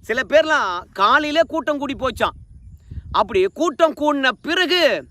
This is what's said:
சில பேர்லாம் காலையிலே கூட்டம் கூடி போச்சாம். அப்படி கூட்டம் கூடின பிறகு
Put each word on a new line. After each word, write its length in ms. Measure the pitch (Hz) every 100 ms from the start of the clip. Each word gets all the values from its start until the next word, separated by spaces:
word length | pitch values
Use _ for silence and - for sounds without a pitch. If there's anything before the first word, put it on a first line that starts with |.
சில 200 | - 233 220
பேர்லாம் 520 | 285 311 302 214 175 185
காலையிலே 480 | - 202 269 302 294 311
கூட்டம் 320 | 320 302 294
கூடி 160 | 269
போச்சாம். 420 | 254 254 240 202 - - - - - - - -
அப்படி 320 | 165 202 220 185
கூட்டம் 400 | - 330 294 330
கூடின 340 | 285 302 285 262 -
பிறகு 640 | - 349 349 359 311 185 123